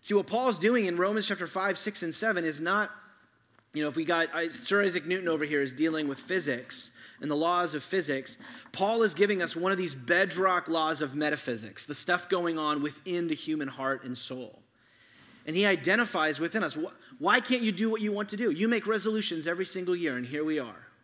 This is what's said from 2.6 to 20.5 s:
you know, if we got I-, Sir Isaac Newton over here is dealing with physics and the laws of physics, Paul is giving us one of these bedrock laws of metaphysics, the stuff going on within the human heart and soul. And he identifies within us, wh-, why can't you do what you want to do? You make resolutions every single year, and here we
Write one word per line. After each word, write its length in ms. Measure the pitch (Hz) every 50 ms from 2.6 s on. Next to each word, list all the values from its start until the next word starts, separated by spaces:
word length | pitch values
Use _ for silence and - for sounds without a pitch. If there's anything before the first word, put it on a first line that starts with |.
| 160 170 190 208 214 - - - - - - _ _ _ _ _ _ _ _ - _ _ _
you 100 | 151 151
know, 60 | 147
if 60 | 131
we 100 | 165 160
got 280 | 151 170 165 165 156 -
I-, 140 | 160 165 165
Sir 360 | 151 123 135 - 196 202 202
Isaac 220 | 196 175 175 143
Newton 220 | 160 180 190 185 170
over 180 | 160 151 151
here 160 | 147 151 143
is 100 | 139 135
dealing 360 | 123 131 156 165 160 156 151 143
with 120 | 139 131
physics 720 | - - 180 190 151 143 131 120 131 - - - - - - - - - - -
and 100 | - 151
the 40 | 147
laws 380 | 147 160 170 175 175 175 170 151
of 80 | 151
physics, 560 | 139 - - 190 165 143 143 135 131 - - - - - - - - - -
Paul 280 | - 190 202 226 233
is 120 | 226 208 156
giving 280 | 151 202 202 208 185
us 140 | 175 156 -
one 160 | 165 175 190
of 60 | 196 185
these 180 | 185 165 139
bedrock 720 | 135 123 113 180 175 196 190 156 170 190 190 180 175 175 -
laws 320 | 165 165 156 156 160 135
of 160 | 151 139 127
metaphysics, 680 | 147 151 151 147 143 - - 120 110 110 107 - - -
the 100 | - 147
stuff 320 | - - - 180 180 175 -
going 320 | 190 180 175 170 165 160
on 240 | 156 151 147 147 143
within 460 | 147 139 - - 185 180 175 170 165
the 60 | 156
human 340 | 139 - 151 156 156 143 135
heart 340 | 135 135 135 131 135 127 -
and 140 | 131 123 120
soul. 420 | - - 131 127 123 107 - - _ _ _ _ _ _ _ _ - - - - - - - - -
And 100 | - 160
he 100 | 180 202
identifies 760 | 208 196 165 135 165 190 226 240 - - 180 156 156 151 135
within 200 | 160 165 - 220
us, 140 | 196 156 -
wh-, 460 | 151 156 190 - - - - - -
why 180 | 143 180 214 254
can't 220 | 226 - 254 247
you 100 | 233 214
do 180 | 202 170 214 226
what 120 | 220 226
you 100 | 214 208
want 160 | 208 202 208 202
to 80 | - 202
do? 140 | 247 226
You 160 | 143 160 202 226
make 180 | 240 220 -
resolutions 640 | 202 220 214 185 220 220 220 208 - 175 160 147 165
every 180 | 175 175 190
single 300 | 180 - 190 180 180 180
year, 220 | 175 170 156 131 123
and 80 | 123
here 180 | 123 135 147 156
we 160 | 156